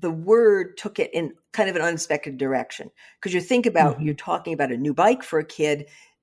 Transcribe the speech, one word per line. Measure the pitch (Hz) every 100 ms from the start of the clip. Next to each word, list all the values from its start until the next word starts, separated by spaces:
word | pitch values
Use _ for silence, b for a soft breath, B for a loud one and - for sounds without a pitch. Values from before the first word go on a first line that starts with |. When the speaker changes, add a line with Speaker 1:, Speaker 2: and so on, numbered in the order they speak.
Speaker 1:
the | 170
word | 160 180 226 220 196 180 -
took | 208 202
it | -
in | 170 156 - _
kind | - 190
of | 175
an |
unexpected | 165 160 - 143 147 131
direction. | 135 131 117 - - b b b
'Cause | 190
you | 180
think | 170 247 233
about, | 170 147 123
Speaker 2:
Mm-hmm. | 151
Speaker 1:
you're |
talking | 147 - 170 170
about | 151 135
a | 120
new | 147
bike | 139 202 254
for | - 156
a |
kid, | 151 - 151 147 147 b b b